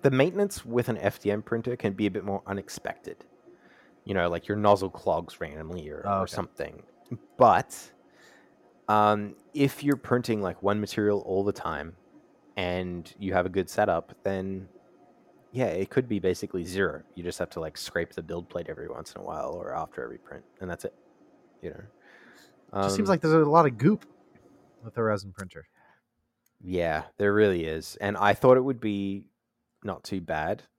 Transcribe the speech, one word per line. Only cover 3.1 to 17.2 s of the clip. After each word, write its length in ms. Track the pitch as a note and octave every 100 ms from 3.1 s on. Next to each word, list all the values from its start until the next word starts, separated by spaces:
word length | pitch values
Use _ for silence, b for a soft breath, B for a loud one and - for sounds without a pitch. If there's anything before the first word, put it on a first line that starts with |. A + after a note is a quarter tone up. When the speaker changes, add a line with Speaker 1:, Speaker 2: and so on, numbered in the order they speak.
| - - _ - b b b b b -
Speaker 1:
You 100 | F#2+
know, 120 | F2
like, 200 | F2 -
your 100 | G#2
nozzle 320 | G#2 G2+ F#2+
clogs 500 | - - E2 E2+ -
randomly 480 | D#2+ D2+ D#2+ F2 D#2
or, 120 | D2+
Speaker 2:
Oh, 60 | G2+
Speaker 1:
or 120 | G2
Speaker 2:
okay. 80 | F#2
Speaker 1:
something. 500 | - F2 - - - - _ _ A2+ - -
But, 540 | B2 F2+ - - - _ _ b b b b b _ _ -
um, 480 | G#2+ G#2 G#2 G#2 - _
if 300 | D3+ C#3 -
you're 140 | C#3+ C3+
printing, 440 | - B2 A#2+ A2
like, 220 | F#2+ F2
one 160 | G2 G#2
material 400 | G#2 - G#2 G#2
all 240 | - F#2+
the 100 | G2+
time 420 | G2 - D2+ D#2 - _ - _ _ _ -
and 560 | F2+ F2+ F2+ F2 E2 -
you 140 | G2
have 120 | F#2 F2+
a 40 |
good 200 | F2+ F2
setup, 460 | - G#2 E2+ - -
then, 440 | - F#2+ F#2+ F#2+ F#2 - _ _ _ _ _ _ _
yeah, 160 | A#2+ A#2
it 240 | E2+ F#2+
could 160 | - B2
be 80 | G#2
basically 460 | F#2 F#2+ - F#2
zero. 400 | E2+ F#2 F#2 C#2 -
You 100 | -